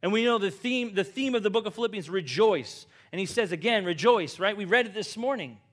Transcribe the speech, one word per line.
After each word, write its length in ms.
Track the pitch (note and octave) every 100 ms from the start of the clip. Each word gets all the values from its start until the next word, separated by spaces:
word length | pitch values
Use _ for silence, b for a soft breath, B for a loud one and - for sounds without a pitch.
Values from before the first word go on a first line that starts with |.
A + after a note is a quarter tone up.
And 100 | F3
we 140 | G#3+
know 140 | A#3 A#3
the 120 | G3
theme, 440 | - B3 B3+ A#3+
the 100 | G3
theme 300 | G3 - C4+
of 80 | B3
the 80 | G#3
book 160 | G#3 G#3+
of 80 |
Philippians, 340 | F#3+ A#3 G3+ D#3
rejoice. 800 | F#3+ D3+ B2+ A3 F3+ A2+ - - b b
And 80 | E3+
he 60 | F#3+
says 260 | - G#3
again, 320 | E3+ F#3+ A3+
"Rejoice," 540 | F#3 E3+ G3 A#3 D#3 -
right? 180 | F#3+ G#3
We 80 |
read 220 | G3 A3+ A#3
it 80 |
this 240 | G3 G#3 -
morning. 420 | B3 C4+ C#3+ A2 _